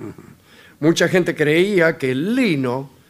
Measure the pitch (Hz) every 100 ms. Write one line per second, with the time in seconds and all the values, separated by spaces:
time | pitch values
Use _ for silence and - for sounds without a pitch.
0 | 110 - - - _ - - - 151 165
1 | 165 180 175 147 147 160 196 196 160 -
2 | 131 131 185 254 233 147 127 127 139 -
3 | _